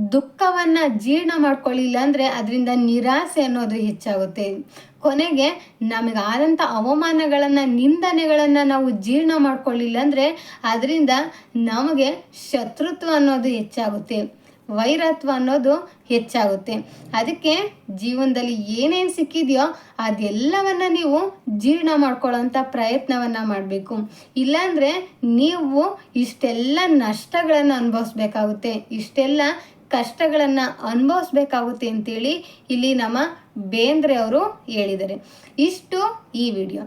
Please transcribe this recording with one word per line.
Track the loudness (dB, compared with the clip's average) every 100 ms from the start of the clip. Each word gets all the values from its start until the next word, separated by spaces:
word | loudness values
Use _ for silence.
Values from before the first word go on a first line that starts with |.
| 0
ದುಃಖವನ್ನ | 0 -2 0 2 2 2 4 2 0
ಜೀರ್ಣ | 0 0 2 2
ಮಾಡ್ಕೊಳ್ಳಿಲ್ಲ | 2 2 0 0 0 2
ಅಂದ್ರೆ | 2 2 0
ಅದರಿಂದ | 0 -2 0 0
ನಿರಾಸೆ | 2 2 2 2 0 0 0
ಅನ್ನೋದು | 0 0 -2
ಹೆಚ್ಚಾಗುತ್ತೆ. | -2 -2 -4 -4 -2 -2 -4 -6 -6 -12 -20 -20 _
ಕೊನೆಗೆ | 0 2 2 2 0 -2 -10 _
ನಮಗಾದಂಥ | -4 -2 -2 -2 -2 2 2 2 0
ಅವಮಾನಗಳನ್ನ, | 0 0 0 2 2 2 2 2 2
ನಿಂದನೆಗಳನ್ನ | 2 4 4 4 2 0 2 4 4 4
ನಾವು | 4 2 0
ಜೀರ್ಣ | -2 0 2 2 4
ಮಾಡ್ಕೊಳ್ಳಿಲ್ಲ | 2 0 -2 -2 -2 0
ಅಂದ್ರೆ | 0 2 0 -2 -10 -8
ಅದರಿಂದ | -4 -2 0 2 2 2 0 -8 -8 -4
ನಮಗೆ | -2 0 0 2 0 -2 -10 -20 -6
ಶತ್ರುತ್ವ | -4 -4 -6 -6 -4 0
ಅನ್ನೋದು | 4 4 2 0
ಹೆಚ್ಚಾಗುತ್ತೆ, | -2 -4 -4 -4 -4 -6 -6 -6 -10 _ _ -6
ವೈರತ್ವ | -2 0 2 0 0 -2
ಅನ್ನೋದು | 0 0 2 2 0 -2 -18 -2
ಹೆಚ್ಚಾಗುತ್ತೆ. | -2 0 0 0 0 -4 -8 -8 -16 -8
ಅದಕ್ಕೆ | -4 -4 -2 0 0 -2 -8 -14
ಜೀವನದಲ್ಲಿ | -8 -4 0 0 0 -2
ಏನೇನ್ | -4 -4 -2 0 0 0
ಸಿಕ್ಕಿದ್ಯೋ | -2 -4 -2 2 2 2 -2 -14 -6
ಅದೆಲ್ಲವನ್ನ | -4 -4 -4 -2 0 0 0 0 0
ನೀವು | 0 2 0 0 -6 -6 -2
ಜೀರ್ಣ | 2 2 2
ಮಾಡ್ಕೊಳ್ಳೋಂಥ | 2 2 0 -2 -2 -2 -2
ಪ್ರಯತ್ನವನ್ನ | -2 -2 -2 0 -2 -2 -2 -4
ಮಾಡ್ಬೇಕು. | -4 -4 -4 -6 -6 -6 -8 -12 -10 -4
ಇಲ್ಲಾಂದ್ರೆ | 0 2 0 2 0 0 -6 -6
ನೀವು | 0 2 2 2 0 0 0 -2 -6 -4
ಇಷ್ಟೆಲ್ಲ | -4 -2 -2 -2 0 0 4
ನಷ್ಟಗಳನ್ನ | 4 2 -2 -4 -2 2 4 4 2
ಅನುಭವಿಸ್ಬೇಕಾಗುತ್ತೆ, | 0 -2 -2 -4 -4 -2 -2 -2 -6
ಇಷ್ಟೆಲ್ಲ | -6 -8 -10 -4 0 0 2 0 -2 -10 -20 -4
ಕಷ್ಟಗಳನ್ನ | -4 -4 -2 0 2 2 0 -2 -4
ಅನುಭವಿಸ್ಬೇಕಾಗುತ್ತೆ | -4 0 2 2 0 0 0 0 -4 -4 -6
ಅಂತೇಳಿ | -4 -6 -4 -4 -4 -8 -16 -6
ಇಲ್ಲಿ | -2 0
ನಮ್ಮ | 0 0 -2 -2 -6 -16 -12
ಬೇಂದ್ರೆ | -6 0 2 2 2
ಅವರು | 2 2 0 0 -4 -8
ಹೇಳಿದ್ದಾರೆ. | -4 -2 -4 -6 -8 -14 -20 -10 0
ಇಷ್ಟು | 0 -2 -6 -2 -2 -4 -10
ಈ | -4 -4
ವಿಡಿಯೋ. | -2 -6 -8